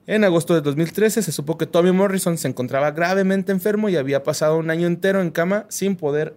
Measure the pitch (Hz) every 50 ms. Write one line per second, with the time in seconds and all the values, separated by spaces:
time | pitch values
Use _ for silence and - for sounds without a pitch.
0 | _ - 190 220 214 190 170 170 160 - 175 160 143 147 139 143 165 160 - -
1 | 208 220 208 233 190 - 147 - 147 143 160 - 160 151 - 175 170 185 185 185
2 | 196 202 190 190 - 185 165 156 - 139 123 - 127 120 127 135 143 151 147 156
3 | 175 175 185 196 196 190 196 196 185 190 196 190 180 214 208 208 214 214 180 156
4 | 131 135 139 135 139 151 147 - 160 156 156 165 160 160 160 165 175 175 170 170
5 | 175 196 196 196 185 165 147 170 165 180 196 208 - - - - 190 196 196 180
6 | 160 143 143 147 156 156 -